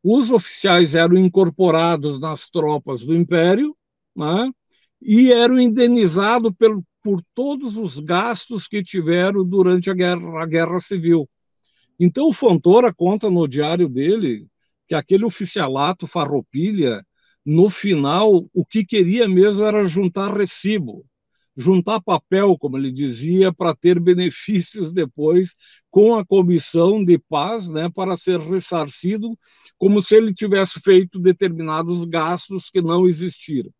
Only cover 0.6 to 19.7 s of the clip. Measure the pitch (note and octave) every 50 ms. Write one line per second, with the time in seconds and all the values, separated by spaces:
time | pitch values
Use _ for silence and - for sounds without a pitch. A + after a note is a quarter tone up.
0.6 | - G3 F3 F3 F3 D3+ C#3+ E3 E3 E3+ F3 F#3 F#3+ F3+ F3 F#3+ F#3+ E3+ - -
1.6 | F#3 F3 D#3+ D#3+ E3 E3+ E3+ D3+ C#3 D3+ C#3+ C3 D3 D#3+ D3+ C#3 - - - E3+
2.6 | D#3 D3+ D3+ C#3+ _ C#3 C3+ A#2 A2+ C#3 E3 E3+ F3 - F3 E3 E3 F3+ G3 A3+
3.6 | D4 D4+ D4+ _ _ _ _ _ _ _ _ F3 D3+ D3+ E3+ G3+ B3 C4+ B3+ _
4.6 | _ _ _ _ _ _ _ _ - A#3 G#3+ A#3 C4 B3+ B3 A#3 A#3+ A#3+ B3+ B3+
5.6 | B3 A#3+ G#3+ B3+ A#3+ A#3+ A#3+ A#3+ G#3+ F3 D#3 F#3+ G3 G#3+ A#3 B3 A3+ A3+ F3+ _
6.6 | A3+ A3 G#3+ G3 F3 _ _ _ _ G#3+ G3 F3 F3 _ _ A#3+ C4 C#4+ D4 C4
7.6 | C#4+ A#3 G#3 A3 A3 E3 B2+ D3 D3+ D#3 F3 F3+ G#3+ A#3+ A3+ - - - A#3+ F#3+
8.6 | - - - G#3 F#3 - - F#3+ E3 D#3+ E3+ F3 F3+ G3 G3+ G3+ F#3+ F3 F#3 G3
9.6 | F#3 F3+ F3+ F3+ F3 G3 F#3+ F3+ F3+ F3+ F3+ F3 F3 F3+ E3 D#3 E3 E3 D#3 E3
10.6 | E3 E3 F3 F#3 - - G3+ F3+ D#3+ E3+ E3+ D#3+ C#3 _ _ _ _ _ _ _
11.6 | _ _ _ _ _ _ _ - F3 F3+ - C4 D4 D#4+ G#3 - C#4+ A#3 F3 D#3
12.6 | - F3 F#3+ A#3 B3 A#3 E3+ _ E3+ F3+ G#3 G#3 - G#3 F3+ F3 D#3+ C#3 B2+ C#3+
13.6 | D3 D3+ E3+ F3+ F3+ C#3+ A#2+ B2+ C#3 E3 G#3 A3+ G3 C3+ A2+ G#2 - _ _ _
14.6 | _ _ _ _ _ _ D#3+ D#3 - _ F#3 F#3+ A3+ A3+ - - G3+ F3+ - G#3
15.6 | D#3 C3 C3 C3+ C#3+ E3 F#3 _ F3+ C#3+ - F3 D3+ - D3 C3+ - _ - C3+
16.6 | E3+ G#3+ G#3+ F#3+ D3+ B2+ A2 G2 F#2+ _ _ _ _ _ _ _ _ C#3+ D#3 E3
17.6 | F#3 G#3+ - - - G3+ F3+ D3+ C#3 C#3 D#3 F#3 G#3+ A3 G3 F3 - - _ F3+
18.6 | - _ - A3 G3 _ A#3 G#3 F3+ E3+ G3+ A#3+ A#3 G3 F#3 F3+ F#3+ G#3+ G3+ G3
19.6 | G#3+ G#3+